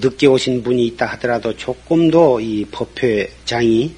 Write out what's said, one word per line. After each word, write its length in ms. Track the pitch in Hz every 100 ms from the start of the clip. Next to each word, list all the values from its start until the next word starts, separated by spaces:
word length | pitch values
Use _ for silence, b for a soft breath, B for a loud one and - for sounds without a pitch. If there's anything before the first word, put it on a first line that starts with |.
늦게 260 | 127 - 143
오신 360 | 131 - 127
분이 240 | 117 123 117
있다 180 | - 113
하더라도 500 | 120 120 117 113 107
조금도 840 | - 127 - 165 165 165 160 120
이 240 | 113 107 101
법회장이 1200 | - 117 - 120 107 95 - - 117 117 113 151